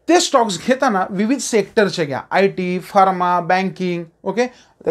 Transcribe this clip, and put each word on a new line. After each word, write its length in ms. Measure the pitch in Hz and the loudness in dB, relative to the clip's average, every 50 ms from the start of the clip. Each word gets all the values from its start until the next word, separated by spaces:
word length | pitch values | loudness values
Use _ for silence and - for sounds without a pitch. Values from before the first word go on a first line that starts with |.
| _ | _
ते 120 | - 330 359 | 2 2 2
स्टॉक्स 380 | 349 - - 262 233 214 180 170 | 2 2 2 2 2 2 -2 -4
घेताना 440 | - 226 262 262 294 262 208 185 185 - | 0 0 0 2 2 0 0 0 -2 -2
विविध 280 | 208 180 214 220 277 240 | -2 -2 0 0 -2 -2
सेक्टरचे 680 | - - - 214 196 - - 226 208 180 160 - 160 | -2 0 0 0 0 0 0 2 2 2 0 -2 -4
घ्या, 140 | 139 135 120 - - | -4 -4 -8 -6 -2
आयटी, 480 | - 180 196 196 - - 185 180 180 180 | 0 2 2 2 0 -2 -4 -4 -4 -4
फार्मा, 580 | 165 - - 202 190 190 185 180 180 180 180 175 | -6 0 2 4 4 4 2 0 0 0 0 0
बँकिंग, 640 | 170 160 180 185 190 185 160 - 185 180 175 170 170 165 _ _ - | 0 0 0 0 0 -4 -4 -4 -4 -4 -4 -4 -8 -10 _ _ -10
ओके, 220 | 196 - 214 247 247 - - _ _ _ _ - - | -6 -2 -2 -2 -4 -4 -14 _ _ _ _ -4 -4